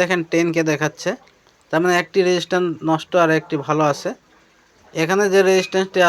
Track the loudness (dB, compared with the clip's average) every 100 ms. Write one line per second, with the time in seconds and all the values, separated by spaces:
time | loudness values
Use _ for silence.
0 | 0 -2 -2 -2 0 0 -2 -2 -4 -6
1 | -8 -8 _ _ _ _ -4 -2 0 0
2 | 0 0 2 0 0 -2 -2 -4 -2 -2
3 | 0 0 2 0 -2 -6 -2 0 0 -2
4 | -6 -10 _ _ _ _ _ _ _ -4
5 | -2 0 2 4 4 2 0 -2 -2 2